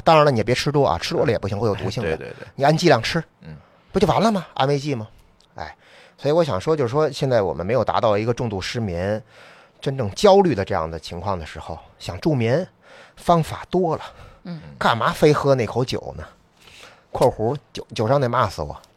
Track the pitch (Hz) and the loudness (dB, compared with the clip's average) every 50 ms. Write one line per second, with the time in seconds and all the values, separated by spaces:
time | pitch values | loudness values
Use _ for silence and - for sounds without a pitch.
0 | - 165 165 156 147 147 131 110 98 110 123 - - 147 143 147 139 95 82 - | 4 6 6 8 6 6 4 2 2 0 0 0 0 0 2 2 2 2 0 -2
1 | - - 160 - 170 139 110 - - 95 98 101 117 110 98 - - 98 - 131 | -2 -4 -2 0 0 0 0 0 -2 -4 -4 -2 -2 -2 -2 -2 -4 -6 -6 -4
2 | 107 82 78 65 67 62 - - - - - - 135 147 160 156 170 165 143 113 | -4 -4 -4 -6 -8 -12 -16 -16 -20 -16 -4 0 2 2 4 4 4 4 4 4
3 | 113 - - 170 156 - _ _ - 80 78 71 - _ _ _ _ _ - 190 | 2 0 -4 -4 -4 -6 _ _ -20 -18 -18 -20 -20 _ _ _ _ _ -2 2
4 | 208 156 127 131 190 226 214 185 160 - - - 131 139 147 143 135 151 135 113 | 2 2 4 4 2 2 0 -2 -4 -6 -4 -2 0 0 0 -2 -2 -4 -6 -6
5 | 107 - - - _ _ _ _ _ _ _ - 80 - - _ _ _ - - | -8 -12 -16 -20 _ _ _ _ _ _ _ -14 -14 -14 -16 _ _ _ -20 -20
6 | - - _ - - 135 151 175 170 139 101 92 - 156 160 151 131 113 120 151 | -20 -20 _ -6 -2 0 2 2 2 2 0 -2 -2 0 0 0 0 0 0 0
7 | 156 143 143 - 147 135 123 113 98 87 71 73 87 92 120 127 104 - 85 98 | 0 0 -2 -2 0 2 2 2 2 0 -2 -4 -2 -2 0 0 0 0 0 2
8 | 110 110 104 104 110 117 117 - 123 113 104 92 87 - - 120 113 98 85 85 | 2 2 2 2 0 -2 -2 -2 -4 -4 -4 -6 -6 -6 -6 -6 -4 -4 -4 -4
9 | 90 98 107 110 - _ - - - - - - - _ _ _ - 147 135 135 | -2 -2 -4 -4 -6 _ -20 -20 -20 -20 -20 -20 -20 _ _ _ -8 -6 -4 -4
10 | 120 101 95 - - 202 190 202 196 175 123 98 95 - 98 87 80 82 80 78 | -4 -6 0 4 6 8 8 8 6 4 2 0 -2 -2 -2 -2 -2 -4 -6 -10
11 | - - 85 87 92 104 98 87 80 - - 76 - - 82 - - - _ - | -12 -12 -12 -8 -6 -4 -6 -6 -6 -10 -14 -14 -12 -12 -12 -14 -16 -20 _ -16
12 | - - - 92 - 175 156 127 113 113 127 165 185 - _ _ _ - - - | -12 -12 -8 -4 -2 0 0 2 2 0 0 0 -2 -4 _ _ _ -20 -20 -20
13 | - - _ - - - 175 170 151 - - - - - - 180 185 160 151 - | -20 -20 _ -4 0 2 2 2 2 -2 -6 -12 -8 -4 -2 0 0 0 -2 -4
14 | - - - - - - - - - 180 175 156 - - - - - 175 120 110 | -8 -12 -20 -20 -20 -20 -20 -20 -16 -16 -16 -14 -16 -14 -6 -2 0 0 0 0
15 | 117 151 175 - 170 151 147 - - 139 135 131 110 101 - 117 131 - 110 - | 0 -2 0 4 4 4 4 4 2 2 2 2 0 -2 -2 -4 -4 -4 -4 -8
16 | - 69 71 73 80 - - _ _ _ _ _ _ - - - - - - _ | -8 -10 -14 -14 -16 -18 -20 _ _ _ _ _ _ -20 -20 -20 -20 -20 -20 _
17 | _ _ - - - 123 - - 107 113 143 147 - _ - - - - - - | _ _ -2 2 2 2 2 0 -2 -4 -4 -6 -10 _ -16 -16 -14 -10 -4 -2
18 | 110 110 135 143 135 120 120 127 120 98 - - 78 73 69 - - _ _ | 0 2 2 2 0 0 0 0 0 0 -2 -6 -8 -8 -10 -14 -18 _ _